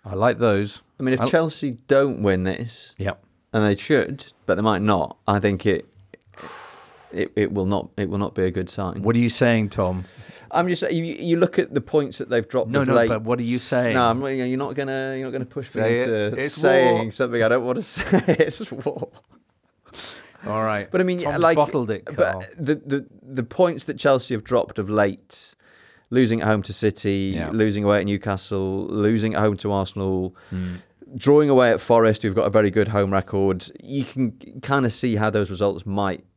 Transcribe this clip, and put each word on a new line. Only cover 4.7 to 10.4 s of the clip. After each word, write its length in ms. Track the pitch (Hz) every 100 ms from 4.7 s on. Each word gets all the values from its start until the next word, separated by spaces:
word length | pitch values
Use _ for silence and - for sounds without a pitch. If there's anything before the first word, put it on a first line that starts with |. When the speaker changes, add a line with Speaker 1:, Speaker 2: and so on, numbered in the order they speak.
| 95
Speaker 2:
not, 360 | 107 92 73 - -
I 120 | 101
think 260 | 104 98
it 220 | 107 87 - _ _ - _ - - - - - - - -
it, 180 | - 92
it 160 | - 104
will 120 | 101
not, 240 | 95 98 - -
it 120 | 95
will 80 | 98
not 180 | 101
be 80 | -
a 80 | 92
good 180 | 92 92
sign. 320 | - 92 95
Speaker 1:
What 120 | 101
are 40 | 117
you 100 | 120
saying, 400 | - 123 113 104
Tom? 360 | - 92 92 90 - - -